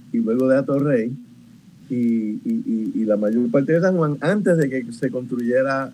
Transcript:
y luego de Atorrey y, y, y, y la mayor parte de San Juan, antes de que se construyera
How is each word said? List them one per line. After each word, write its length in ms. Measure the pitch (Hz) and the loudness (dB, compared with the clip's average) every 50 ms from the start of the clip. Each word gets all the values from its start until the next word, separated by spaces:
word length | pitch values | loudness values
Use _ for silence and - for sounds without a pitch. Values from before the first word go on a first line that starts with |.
| - - - | -12 -6 -4
y 60 | 117 | -2
luego 300 | 113 107 113 127 131 131 | 0 0 0 2 2 4
de 100 | 131 135 | 4 2
Atorrey 540 | 135 131 139 139 143 147 139 120 110 120 135 - - - - - - - - - - - - - - - | 2 0 0 0 2 2 2 2 0 -2 -6 -8 -12 -18 -20 -20 -20 -20 -20 -20 -20 -20 -20 -20 -10 -6
y, 60 | 127 | -4
y, 460 | 123 120 117 113 113 107 107 107 - - | 0 0 2 2 0 0 -2 -4 -6 -4
y, 480 | 117 113 113 - - 113 110 110 107 - | -4 -4 -4 -2 -2 -4 -2 -4 -4 -2
y 100 | - 110 | -2 0
la 120 | 107 104 | 2 2
mayor 340 | 101 104 104 110 120 123 120 | 2 2 0 0 0 0 2
parte 220 | 117 139 139 135 156 | 2 0 2 2 2
de 80 | 170 | 2
San 160 | 170 185 190 | 2 2 2
Juan, 220 | 175 160 151 147 - | 2 0 0 -2 -2
antes 360 | 143 151 196 214 190 208 175 160 | 0 0 0 0 2 2 2 2
de 100 | 156 135 | 2 0
que 240 | 127 131 120 117 117 | 0 -4 -6 -8 -8
se 180 | - - 131 | -6 -6 -4
construyera 800 | 123 127 123 120 123 120 120 117 123 131 131 135 135 135 135 127 | -4 -4 -6 -6 -6 -4 -2 0 2 2 2 2 0 -2 -4 -6